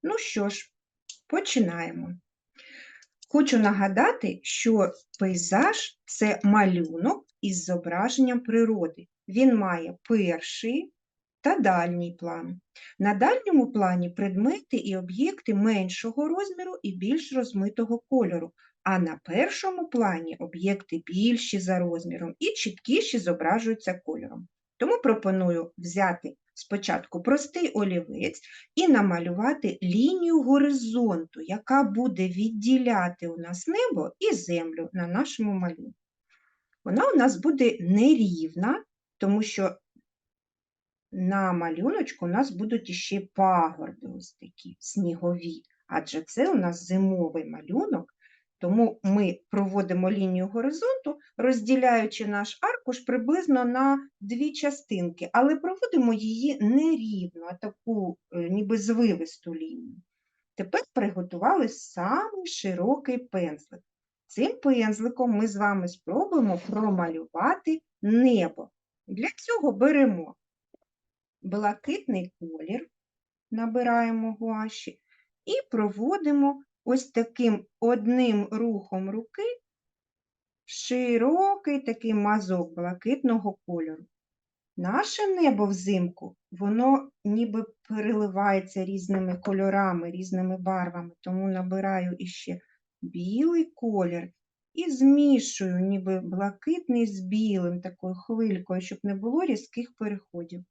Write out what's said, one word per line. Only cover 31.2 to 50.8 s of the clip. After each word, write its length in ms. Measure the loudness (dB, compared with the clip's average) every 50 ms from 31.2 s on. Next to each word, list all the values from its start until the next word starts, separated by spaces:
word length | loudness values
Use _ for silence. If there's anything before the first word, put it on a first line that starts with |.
| -4 -8 -12 -16
яка 440 | -10 -8 -8 -10 -2 2 2 4 4
буде 440 | 2 0 0 -2 -2 0 0 -2 -2
відділяти 1000 | 0 -2 -2 -2 -2 -2 2 4 4 4 4 2 2 2 0 -2 -4 _ -10 -10
у 80 | -8
нас 300 | -8 -8 -10 -10 -8 -6 -4
небо 440 | -2 0 0 0 0 -2 -4 -6 -6 _
і 160 | 0 0 0
землю 540 | 0 -2 -2 -2 -2 -2 -4 -8 -8 -10 -8
на 140 | -4 -6 -4
нашому 460 | -2 0 -2 -2 -2 -2 -4 -2 -2
малюнку. 420 | -2 -2 -2 -4 -6 -8 -14 -18 -18 _ _ _ _ _ _ _ _ _ _ _ _ _ _ _ _ _ _
Вона 260 | -2 0 2 4 4 6
у 20 |
нас 200 | 6 6 6 4
буде 400 | 2 0 0 2 4 4 4 4 2
нерівна, 1040 | 2 2 4 6 8 8 8 6 4 2 2 -2 -4 -6 -4 -4 -2 -2 -2 -2 -4 _ _ _ _ _ _ _
тому 240 | 0 2 2 2
що 340 | 0 -2 -2 -2 -2 -4 -4 -6 _ _ _ _ _ _ _ _ _ _ _ _ _ _ _ _ _ _ _ _ _ _ _ _ _ _
на 400 | -8 -4 -2 0 0 2 0 0
малюночку 760 | 0 0 -2 -2 -4 -2 -2 -2 0 -2 -4 -4 -6 _ -4
у 20 | -2
нас 220 | 0 0 0 -2
будуть 400 | -2 -6 -4 -2 -2 -4 -4 -6
іще 300 | -10 -8 -6 -4 -4 -6 -6 -6 _
пагорби 760 | 2 4 4 4 4 2 0 -2 -8 -12 -12 -12 _ -14 -14 -14
ось 160 | -14 -16 -20
такі 440 | _ _ -20 -20 _ -20 -20 -20 -20 _
снігові, 840 | -16 -8 -4 -2 -2 -2 -2 -2 -2 -2 -2 -2 -6 -10 -10 -12 _ _ _ _ _
адже 360 | _ -6 -6 -6 -4 -8 -8
це 280 | -8 -8 -2 -2 0 2
у 40 | 2
нас 320 | 2 0 0 -4 -6 -6
зимовий 580 | -2 0 2 2 2 2 0 -2 -2 -2 -6 -8
малюнок, 720 | -8 -12 -14 -10 -4 -2 -2 0 0 -2 -4 -4 _ _ _ _ _ _ _ _ _ _ _
тому 420 | -2 2 4 4 4 4 2 -2
ми 360 | 0 2 2 4 2 2 -2 -4 _ _
проводимо 600 | -2 0 0 0 0 -2 0 0 0 0 2 0
лінію 360 | 0 0 0 0 0 -2 -2
горизонту, 720 | -2 -4 -2 -2 -2 -2 -2